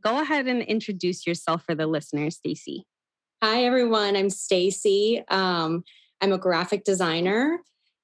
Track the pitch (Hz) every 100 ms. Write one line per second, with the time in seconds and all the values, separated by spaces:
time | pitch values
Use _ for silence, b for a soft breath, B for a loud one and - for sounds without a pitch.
0 | 214 254 302 302 262 247 - 220 214 185
1 | 180 180 - 170 - 165 - 156 156 156
2 | - 147 151 - - - - - - _
3 | _ _ _ - 220 226 247 254 240 220
4 | 202 196 196 185 - 185 185 190 214 196
5 | 208 233 - 190 185 175 160 170 - b
6 | b - 196 185 185 165 180 202 202 190
7 | 175 165 180 214 285 349 - _ _ _